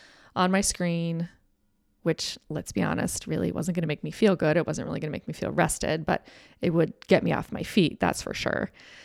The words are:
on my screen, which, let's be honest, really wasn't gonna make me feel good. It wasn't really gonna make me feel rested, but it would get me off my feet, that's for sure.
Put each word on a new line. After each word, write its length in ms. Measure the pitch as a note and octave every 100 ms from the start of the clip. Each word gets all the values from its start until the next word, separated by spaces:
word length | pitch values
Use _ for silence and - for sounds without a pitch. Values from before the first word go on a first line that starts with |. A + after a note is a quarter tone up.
| - - - -
on 160 | F#3
my 80 | F#3+
screen, 680 | G3 - F3 E3+ E3 E3 E3+ - _ _ _ _ _ _
which, 360 | - D#3+ - - -
let's 220 | D#3 E3+
be 120 | -
honest, 440 | - - F3 - -
really 240 | D#3 F3
wasn't 240 | - D#3
gonna 140 | F3 E3
make 160 | D3
me 80 | D#3
feel 240 | - A3 F#3
good. 200 | D#3+ D#3+
It 100 | D#3
wasn't 200 | D3+ C3+
really 140 | D#3+
gonna 100 | D3+
make 160 | D3 -
me 80 |
feel 160 | - -
rested, 560 | D3 E3 - - D#3+ D#3
but 180 | F3 - - - _
it 100 | F3
would 220 | E3 - - -
get 160 | F#3
me 80 | F3
off 180 | - -
my 140 | -
feet, 340 | - - D#3+ -
that's 240 | - -
for 100 | -
sure. 380 | - - - - - - -